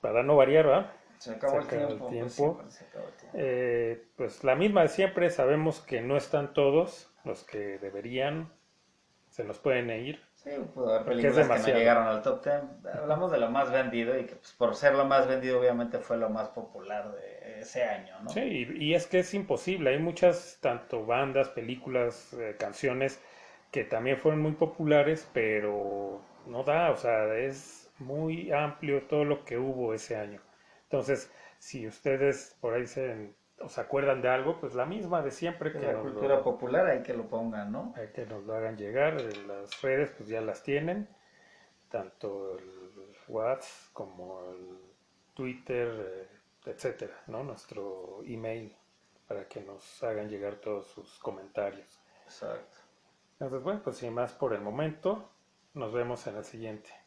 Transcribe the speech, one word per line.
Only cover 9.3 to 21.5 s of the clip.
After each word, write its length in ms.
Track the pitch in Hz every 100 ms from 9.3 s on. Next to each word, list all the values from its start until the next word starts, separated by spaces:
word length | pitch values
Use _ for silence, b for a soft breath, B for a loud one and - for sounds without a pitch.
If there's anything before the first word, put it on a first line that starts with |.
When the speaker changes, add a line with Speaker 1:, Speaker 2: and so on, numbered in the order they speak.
Speaker 1:
se 140 | -
nos 140 | 110 101
pueden 320 | 143 127 120
ir. 320 | 113 127 151 _ _
Speaker 2:
Sí, 160 | - - 226 -
puede 140 | 120
haber 120 | 107 -
Speaker 1:
Porque 220 | 123 131
es 60 |
Speaker 2:
películas 20 | 156
que 60 |
no 60 | 143
Speaker 1:
demasiado. 320 | 113 123 120
Speaker 2:
llegaron 280 | 117 117 113
al 140 | 107
top 200 | 131 131
ten. 180 | - 143 139 - -
Hablamos 380 | - 151 151 180
de 80 | 147
lo 100 | 113
más 220 | 127 135
vendido 480 | 131 127 117 117 131
y 60 | 123
que, 80 | -
pues, 160 | -
por 220 | - 120 117
ser 180 | 143
lo 120 | 135 135
más 220 | 139 127
vendido, 320 | 131 127 127
obviamente 380 | 123 120 120 120
fue 200 | - 117
lo 120 | 110
más 200 | 107 107
popular 640 | - 110 104 98 104 104 101
de 460 | 98 - - 110
ese 220 | 110 127
año, 300 | 120 101 95 -
¿no? 80 | -
Speaker 1:
Sí, 120 | -
y, 420 | 262 127 120 143 151
y 40 |
es 140 | 165 165
que 120 | 185
es 140 | 180
imposible. 560 | 202 196 127 - 185 139
Hay 100 | 139
muchas, 600 | 165 165 180 175 - -
tanto 420 | 143 120 - 120 110
bandas, 420 | 120 139 135 131